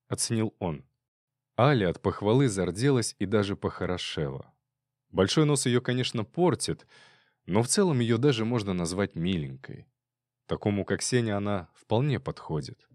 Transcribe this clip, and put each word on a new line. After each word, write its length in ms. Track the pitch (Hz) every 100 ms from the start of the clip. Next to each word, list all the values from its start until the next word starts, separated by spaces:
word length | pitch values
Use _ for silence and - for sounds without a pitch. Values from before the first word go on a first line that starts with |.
| -
оценил 460 | 101 - 113 110 -
он. 260 | 92 73 - _ _ _ _ _ _ -
Аля 320 | 127 139 92
от 120 | 80
похвалы 460 | 98 87 101 123 139
зарделась 680 | 98 87 87 135 131 110 -
и 80 | 92
даже 300 | 107 101 98
похорошела. 960 | 95 - 87 90 - - 73 67 - _ _ _ _ _ _
Большой 340 | 87 98 - 151
нос 200 | 143 131
ее, 140 | 120
конечно, 440 | 127 123 123 117
портит, 600 | 104 - 175 120 - - - - - _ _ _ -
но 160 | 92
в 60 | 123
целом 320 | - 190 135
ее 180 | 117 113
даже 260 | 139 117
можно 300 | 110 123 101
назвать 400 | 90 85 92 95
миленькой. 720 | - 85 92 71 65 - 58 - _ _ _ _ _ -
Такому, 380 | - 107 101
как 180 | 92 95
Сеня, 340 | - 123 113 101
она 320 | 101 101 85
вполне 440 | _ - 107 147 117
подходит, 680 | - - - 156 - - _